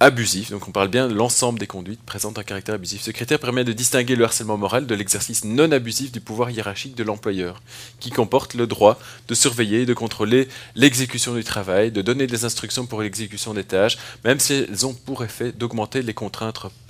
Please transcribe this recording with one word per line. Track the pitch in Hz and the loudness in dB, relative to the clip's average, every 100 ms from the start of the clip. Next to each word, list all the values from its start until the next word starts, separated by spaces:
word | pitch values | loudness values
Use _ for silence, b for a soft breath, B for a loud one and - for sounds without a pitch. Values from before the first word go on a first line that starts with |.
abusif, | 135 120 101 92 - | 6 8 0 -2 -4
donc | 101 95 | -8 -4
on | |
parle | 98 98 | 0 2
bien | 120 131 | 2 2
de | |
l'ensemble | 104 120 - 123 113 | 2 2 2 2 0
des | 101 | -6
conduites | 95 90 113 | -8 -12 -12
présentent | - 101 107 110 | -12 -8 -8 -8
un | |
caractère | 104 98 107 107 | -8 -8 -6 -6
abusif. | 87 98 | -6 -8
Ce | 113 | -8
critère | - 120 151 | -8 0 0
permet | 123 127 | 2 0
de | 120 | 0
distinguer | 110 127 131 123 120 | 0 2 2 2 4
le | 113 | 4
harcèlement | - 110 104 | 2 -2 -2
moral | 98 120 123 | 0 0 0
de | |
l'exercice | 104 98 101 - 113 107 | -2 -2 -4 -2 -4 0
non | 123 165 | 2 4
abusif | 139 117 110 139 | 4 0 -4 -6
du | 117 | -8
pouvoir | - 110 120 | -8 -4 -2
hiérarchique | 110 101 101 139 120 | -4 -6 -8 -10 -6
de | |
l'employeur, | 107 104 107 95 90 - B B B - | -4 -2 -4 -4 -4 -8 B B B -14
qui | 123 | -4
comporte | 123 110 131 - 120 | -2 2 0 0 -2
le | 117 | -2
droit | - 104 - B B - | 6 6 6 B B -4
de | |
surveiller | 117 139 120 107 110 | 0 2 2 2 2
et | 123 | 2
de | |
contrôler | 120 113 - 107 131 131 B B 113 | 0 -2 -2 4 4 4 B B 6
l'exécution | 139 123 123 120 127 | 6 6 -2 -2 -2
du | 120 107 | -4 -4
travail, | 107 95 95 113 | -4 2 4 4
de | 104 | 2
donner | 101 135 131 | 0 0 0
des | 117 | -2
instructions | 117 - 110 - 123 | -2 -4 -6 -6 -4
pour | 107 | -4
l'exécution | 107 101 101 101 113 | -4 -6 -8 -8 -6
des | 107 | -6
tâches, | - 92 113 - B B 113 | -2 2 2 0 B B 2
même | 139 | 2
si | - | 2
elles | 139 - 107 131 | 0 0 -2 -4
ont | |
pour | 123 - 127 | -4 -10 -8
effet | 113 - 120 | -8 -6 -6
d'augmenter | 104 117 113 107 135 | -4 -4 -4 -2 -4
les | 120 | -4
contraintes, | - 104 - 113 - 98 - | -6 -8 -6 -8 -8 -12 -16